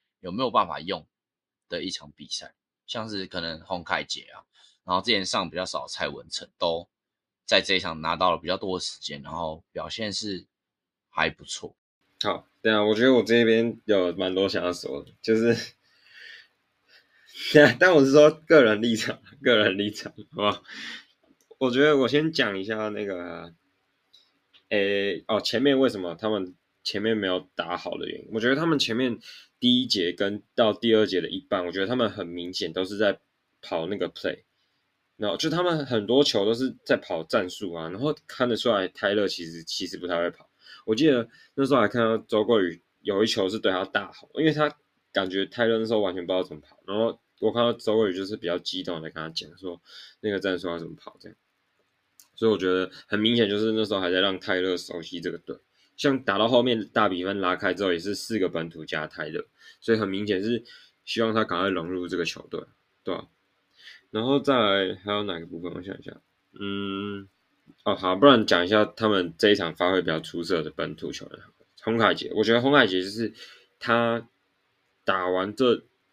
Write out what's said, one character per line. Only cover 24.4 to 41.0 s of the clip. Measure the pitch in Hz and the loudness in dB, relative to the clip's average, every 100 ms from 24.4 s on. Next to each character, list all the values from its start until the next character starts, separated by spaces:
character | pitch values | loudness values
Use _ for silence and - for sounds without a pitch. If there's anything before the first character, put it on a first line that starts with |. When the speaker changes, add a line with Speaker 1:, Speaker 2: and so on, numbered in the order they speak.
| _ _ _ | _ _ _
Speaker 2:
诶， | 107 98 101 101 87 - | 0 2 0 -2 -4 -2
哦， | 104 | -2
前 | - 113 | 0 2
面 | 139 135 | 2 4
为 | 131 | 2
什 | 107 | 0
么 | 90 | -8
他 | 82 107 | -6 -4
们 | 107 92 - _ _ | -4 -6 -12 _ _
前 | - 101 | -8 -4
面 | 110 110 | -2 0
没 | 95 | 0
有 | 92 - - | -2 -4 -10
打 | 85 90 | -6 -6
好 | 87 - | -6 -8
的 | - | -8
原 | - | -12
因。 | - | -8
我 | 110 | -2
觉 | 120 | 0
得 | 135 | 2
他 | 165 | 2
们 | 147 | 0
前 | - 113 | 0 -2
面 | 131 110 - - - _ | -2 -4 -12 -20 -20 _
第 | 123 123 | 2 2
一 | 131 | 2
节 | 104 87 | -2 -2
跟 | - 98 101 - - | -2 -4 -4 -8 0
到 | 110 | 2
第 | 98 117 110 | 2 2 4
二 | 101 | 4
节 | 90 | 0
的 | 80 | -4
一 | - | -10
半， | - 98 87 | -4 -4 -2
我 | |
觉 | 92 | -4
得 | 98 | -2
他 | 127 | 0
们 | 110 | -2
很 | 98 87 | -4 -10
明 | 87 87 | -8 -10
显 | 92 87 | -8 -6
都 | 85 | -4
是 | 92 101 | -6 0
在 | 104 95 _ _ _ _ | -2 -2 _ _ _ _
跑 | - 87 82 | -8 -6 -6
那 | 101 | -6
个 | 87 | -6
play， | - 87 - _ _ _ _ _ _ _ - | -6 -8 -8 _ _ _ _ _ _ _ -8
然 | 104 | -6
后 | 80 | -2
就 | 156 | -2
他 | 170 | 0
们 | 180 160 135 | 0 -2 -2
很 | 117 101 | -2 2
多 | 131 | 4
球 | 143 110 101 | 4 2 0
都 | |
是 | 117 131 - | 0 -4 -6
在 | - 131 | -2 -2
跑 | - 85 | -2 -8
战 | 80 117 90 | -2 -2 -2
术 | - 98 | -8 -10
啊， | 85 80 | -8 -10
然 | 98 | -6
后 | 143 151 - | -6 -6 -12
看 | - 123 | -4 -2
得 | 107 | 0
出 | 123 | 2
来 | 104 92 | 0 0
泰 | - 101 | -2 0
勒 | 107 95 | 2 0
其 | - 82 | -4 -10
实， | 82 | -12
其 | 82 - 92 | -10 -8 -8
实 | 87 | -8
不 | 87 | -4
太 | 85 | -2
会 | 87 | -2
跑。 | - - _ - - - | -6 -20 _ -20 -14 -4
我 | |
记 | 110 | 2